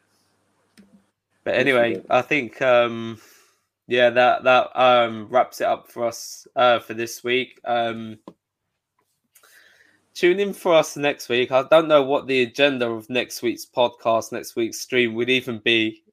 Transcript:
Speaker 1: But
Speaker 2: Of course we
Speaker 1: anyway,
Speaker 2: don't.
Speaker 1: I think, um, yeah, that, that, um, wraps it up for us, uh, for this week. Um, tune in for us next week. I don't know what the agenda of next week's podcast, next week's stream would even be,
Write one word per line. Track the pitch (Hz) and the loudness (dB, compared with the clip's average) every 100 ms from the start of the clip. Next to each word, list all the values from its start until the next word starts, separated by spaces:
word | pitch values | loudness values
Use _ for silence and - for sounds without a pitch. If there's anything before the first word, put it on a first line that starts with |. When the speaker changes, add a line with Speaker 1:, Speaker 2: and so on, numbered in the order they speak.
| _ _ _ _ _ _ _ _ _ _ _ _ _ _ | _ _ _ _ _ _ _ _ _ _ _ _ _ _
Speaker 1:
But | - | -4
Speaker 2:
Of | 113 | -2
course | |
we | 135 | 2
Speaker 1:
anyway, | 127 117 | 2 0
Speaker 2:
don't. | 95 - | -4 -2
Speaker 1:
I | 123 | -2
think, | - 147 110 - | 0 -6 -6 -4
um, | 131 120 120 113 113 110 _ _ _ _ _ _ - | 2 2 2 -4 -12 -14 _ _ _ _ _ _ -4
yeah, | 123 120 | 2 2
that, | 120 123 - | 4 2 2
that, | 127 127 - - | 2 2 2 2
um, | 127 123 117 110 107 | 4 4 2 -4 -2
wraps | 123 - - | -2 -2 -2
it | 101 | -4
up | 110 - | -4 -8
for | 120 117 | -6 -6
us, | - - - - - | -6 -18 -20 -10 0
uh, | 123 113 | 2 2
for | - | -2
this | 110 117 - | -10 -8 -8
week. | 120 127 123 _ | -4 -4 -4 _
Um, | - 120 117 113 113 110 - _ _ _ _ _ _ _ _ _ _ _ _ _ _ _ _ _ _ | -4 -4 -4 -6 -12 -16 -20 _ _ _ _ _ _ _ _ _ _ _ _ _ _ _ _ _ _
tune | - 175 190 | 0 0 2
in | 202 | -2
for | 190 185 | -4 2
us | 160 147 147 | 2 2 -4
next | 147 - - | -4 -4 -4
week. | 123 123 | -2 0
I | 131 135 | 0 4
don't | 160 160 | 4 6
know | 147 | 2
what | 135 143 123 | 2 -2 -2
the | 131 | -2
agenda | 117 123 143 127 120 | 0 2 0 2 -4
of | 113 110 | -6 -6
next | 127 - - | -6 -6 -6
week's | 120 - - | -6 -6 -6
podcast, | 131 120 - 117 113 - | -2 -2 0 -2 -2 -2
next | 120 - 120 | -12 -10 -6
week's | 113 - | -6 -6
stream | - 127 117 | -2 0 0
would | 110 120 | -2 -2
even | 131 123 110 | -2 -2 -4
be, | 120 113 110 - _ | 0 0 0 -6 _